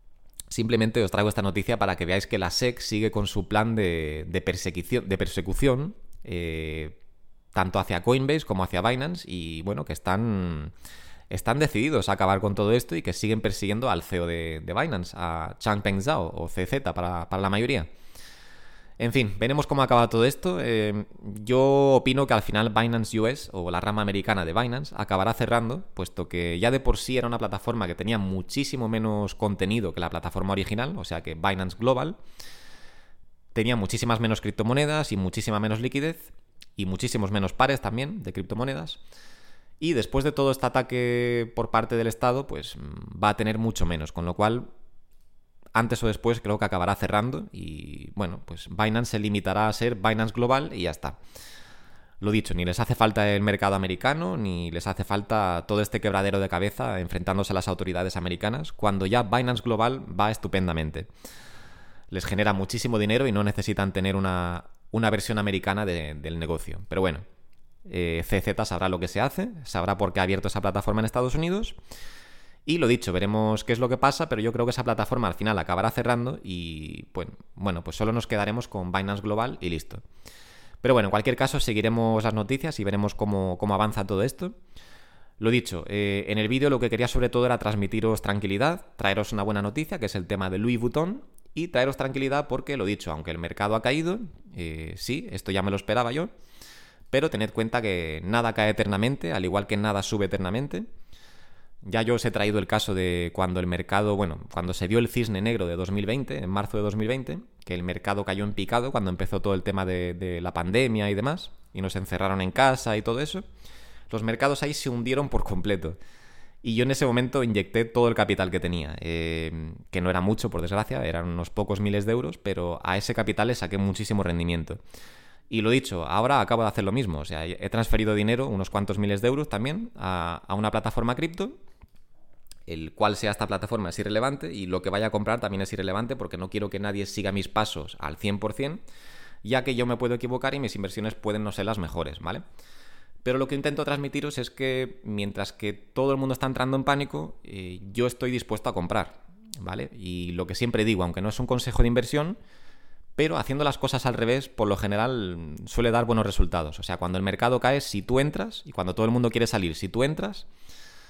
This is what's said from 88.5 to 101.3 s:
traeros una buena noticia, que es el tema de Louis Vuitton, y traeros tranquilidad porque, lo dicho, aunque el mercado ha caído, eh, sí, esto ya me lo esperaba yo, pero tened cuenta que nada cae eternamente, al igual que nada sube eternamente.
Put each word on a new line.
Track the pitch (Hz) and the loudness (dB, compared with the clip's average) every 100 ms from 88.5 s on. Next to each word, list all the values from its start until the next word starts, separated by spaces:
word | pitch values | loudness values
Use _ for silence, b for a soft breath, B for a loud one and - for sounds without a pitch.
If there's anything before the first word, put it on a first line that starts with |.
| 98 143 180 - - | 2 2 0 -8 -2
traeros | 98 98 104 | 0 2 0
una | 104 | -2
buena | 101 104 | 0 0
noticia, | 101 127 156 190 | -2 -4 -6 -4
que | 101 | -4
es | |
el | 101 87 | -4 -4
tema | 98 92 | -2 -2
de | 92 | 0
Louis | 113 120 | 0 0
Vuitton, | 120 147 170 262 - - - | 0 0 -2 -4 -12 -20 -10
y | 147 170 | -6 -2
traeros | 127 131 131 | 2 2 0
tranquilidad | 135 131 135 143 143 | -4 0 0 0 0
porque, | 131 - 139 | -4 -2 -2
lo | 98 | 0
dicho, | 104 90 | -2 -4
aunque | 78 78 | -6 -6
el | 82 | -6
mercado | 85 87 104 | -6 -2 0
ha | 110 | 2
caído, | 123 147 165 208 208 - - | 2 0 0 -4 -8 -14 -16
eh, | 90 82 78 80 87 | -8 -8 -6 -8 -8
sí, | - 139 233 | -4 -4 -4
esto | 95 - | -8 -2
ya | 95 | 0
me | 98 | 2
lo | 98 | 0
esperaba | - 113 117 | 0 2 2
yo, | 139 190 - B B B B B B - | -2 -4 -8 B B B B B B 0
pero | 131 160 | 2 2
tened | 110 107 | 0 -2
cuenta | - 113 123 | 0 0 0
que | 110 90 82 78 | 0 0 -2 -4
nada | 82 117 117 | 0 2 2
cae | 110 107 | 2 2
eternamente, | 104 104 98 117 139 170 | 2 2 2 2 0 -2
al | 127 | 0
igual | 90 98 98 | 2 0 0
que | 104 | 0
nada | 107 101 | 2 0
sube | - 107 | 0 0
eternamente. | 95 95 90 110 143 175 226 - b b b | 0 0 -2 -2 -4 -6 -8 -10 b b b